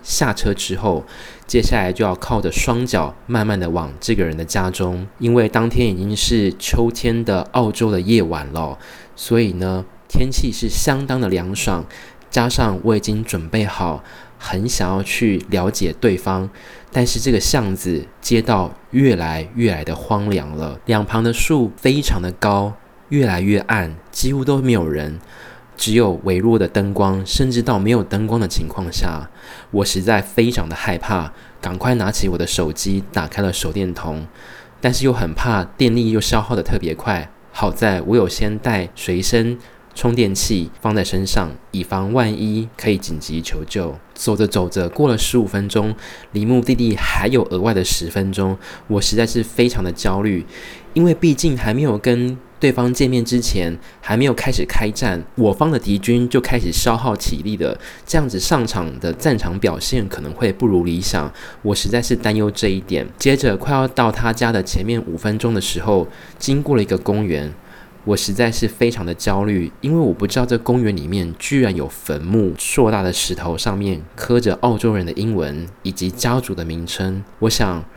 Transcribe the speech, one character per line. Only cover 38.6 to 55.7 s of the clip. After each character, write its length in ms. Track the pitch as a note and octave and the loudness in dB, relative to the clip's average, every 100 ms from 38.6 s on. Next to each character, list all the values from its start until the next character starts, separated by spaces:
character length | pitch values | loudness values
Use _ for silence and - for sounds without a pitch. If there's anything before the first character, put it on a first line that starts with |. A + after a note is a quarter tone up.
| B2+ G#2 F2 | -2 -2 -2
随 260 | - - F2+ | -6 -2 0
身 380 | F#2+ A#2+ A#2 A#2+ - - - | 2 2 2 -2 -10 -20 -18
充 200 | - A#2+ | -2 0
电 180 | A#2+ G#2 | 4 2
器 380 | F#2+ - G2 E2 - | 0 0 0 -2 -4
放 140 | A2 | -2
在 80 | G#2+ | 0
身 240 | F2+ F#2+ F#2+ | 0 0 2
上， 240 | G#2 E2 C2 - | 0 0 -8 -8
以 100 | F#2+ | -6
防 300 | F2 F#2+ G2 | -4 -2 0
万 200 | B2+ A2+ | 0 0
一 360 | G#2+ G#2+ A2 A2+ - | 0 -2 -2 -4 -4
可 120 | A2 | 0
以 80 | F#2+ | 0
紧 220 | F2 D#2 | -2 -8
急 240 | - D#2+ | -6 -6
求 220 | D#2+ D#2+ | -4 -6
救。 320 | D#2 G2+ E2 C#2+ - | -4 -4 -4 -6 -14
走 220 | - - G#2 | -6 0 2
着 80 | G#2+ | 2
走 200 | G2+ F2+ | 2 0
着， 200 | G2 F2 | -2 -2
过 200 | - D3 | 2 2
了 80 | A2 | 2
十 220 | - B2 | 2 2
五 80 | G2+ | 2
分 220 | G2+ G2+ | 0 0
钟， 260 | G#2+ G#2 G#2 - - - | 0 0 -4 -10 -18 -6
离 120 | G#2 | -2
目 160 | A2 B2 | 2 2
的 140 | A#2+ | 4
地 220 | A#2+ A#2 G2 | 2 2 0
还 320 | - - G#2 | 0 0 2
有 160 | B2+ - | 2 2
额 80 | F2+ | 0
外 120 | A2 | 2
的 120 | F#2+ | 2
十 240 | F2+ - E2 | 0 -2 -4
分 240 | G2 F#2+ | -2 -2
钟， 240 | F#2+ F#2+ F#2+ - - - | 0 -2 -2 -8 -12 -2
我 120 | G#2 | 0
实 140 | - | 2
在 100 | A2 | 2
是 200 | A2+ A#2+ | 2 0
非 240 | A2 - A#2+ | -2 2 2
常 140 | G#2+ | 2
的 100 | F#2 | -2
焦 300 | E2+ G2 G2 | -2 0 2
虑， 220 | G#2+ F2+ - - - - - | 2 0 -4 -14 -18 -18 -4
因 120 | D#3+ | 2
为 100 | E3+ | 4
毕 180 | D#3+ E3 | 4 4
竟 240 | C3+ E3 B2+ | 4 2 0
还 160 | G#2+ | 0
没 100 | A#2+ | 0
有 140 | D3 G#2 | 0 2
跟 400 | B2+ A#2+ B2 B2+ - - | 2 2 0 -4 -12 0
对 140 | C#3 | 2
方 200 | B2+ B2 | 4 2
见 160 | B2 C3 | 2 2
面 160 | B2 | 2
之 160 | A#2 B2 | 2 0
前， 380 | A#2 F#2+ E2+ F2 - - | 2 0 0 -4 -12 -12
还 160 | - A2 | -2 2
没 80 | |
有 100 | C#3 | 2
开 160 | - - | 2 0
始 140 | - | 0
开 260 | D2 - A2 | 2 2 0
战， 320 | - A2+ E2+ - - | 0 -2 -2 -4 2
我 160 | G#2+ | 2
方 180 | F#2+ | 4
的 80 | D#3 | 2